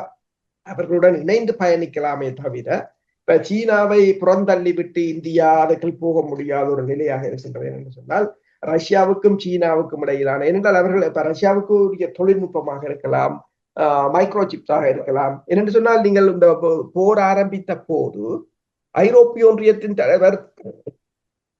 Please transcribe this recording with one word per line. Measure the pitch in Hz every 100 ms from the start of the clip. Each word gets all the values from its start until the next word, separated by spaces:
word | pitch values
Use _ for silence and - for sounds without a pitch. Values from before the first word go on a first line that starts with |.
| - _ _ _ _ _ -
அவர்களுடன் | 190 - 175 180 165
இணைந்து | 156 220 226
பயணிக்கலாமே | - 180 170 160 147 147 139 135
தவிர | 127 135 123 120 156 - _ _ _
இப்ப | - 165
சீனாவை | - 208 226 208 202 208 196
புறந்தள்ளி | 190 180 190 196 180 175
விட்டு | 175 175 175 165
இந்தியா | 160 165 165 160 160
அதற்குள் | 160 165 170 -
போக | 165 165
முடியாத | 151 139 143 139 139
ஒரு | 139
நிலையாக | 127 139 151 131 135
இருக்கின்றது. | 131 135 123 131
என்று | 131 135
சொன்னால் | 127 127 175 208 - _ -
ரஷ்யாவுக்கும் | - 165 165 196 190 196 208 196
சீனாவுக்கும் | 180 180 165 160 147 147
இடையிலான, | 143 139 139 139 147
ஏனென்றால் | 190 208 185
அவர்கள் | 185 190 160
இப்ப | 165
ரஷ்யாவுக்கு | 160 156 196 202 202 208
உரிய | 196 185 175
தொழில்நுட்பமாக | - 185 196 180 165 147 139 147
இருக்கலாம், | 151 131 135 135 143 _ _ _ -
ஆஹ், | 151 143 139
மைக்ரோ | 170 190 208 196
சிப்ஸாக | - - 151 143
இருக்கலாம். | 151 - 135 135 139 -
ஏனென்று | 180 208
சொன்னால் | 220 233 226
நீங்கள் | 202 196 190
இந்த | 175 175 165
போ-, | 170 160 -
போர் | 180 190 208
ஆரம்பித்த | 190 196 196 196 190 170
போது | - 151 107 98 110 196 - _ _ _ _ -
ஐரோப்பிய | 208 240 233 233 226
ஒன்றியத்தின் | 214 220 208 208 202
தலைவர் | 127 180 190 190 - _ - - - - _ _ _ _ _ _